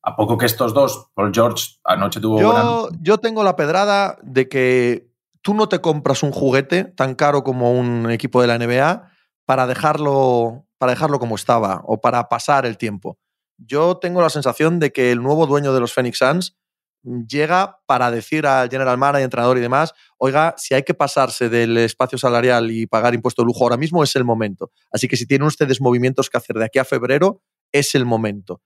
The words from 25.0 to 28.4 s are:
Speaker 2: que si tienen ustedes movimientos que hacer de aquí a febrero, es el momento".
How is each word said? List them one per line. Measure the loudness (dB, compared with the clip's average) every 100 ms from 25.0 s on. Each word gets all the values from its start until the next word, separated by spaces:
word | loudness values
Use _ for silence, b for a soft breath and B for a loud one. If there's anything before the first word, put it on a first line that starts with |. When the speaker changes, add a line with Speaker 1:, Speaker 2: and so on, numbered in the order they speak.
| -4
Speaker 2:
que | -4
si | 0
tienen | 0 0
ustedes | 0 -2 2
movimientos | 2 2 0 -2 -2
que | -4
hacer | -4 -4
de |
aquí | -2 -2
a |
febrero, | -2 -4 0 2 2 0 _ _ _
es | -2 0
el | 0 0
momento". | 0 -2 -6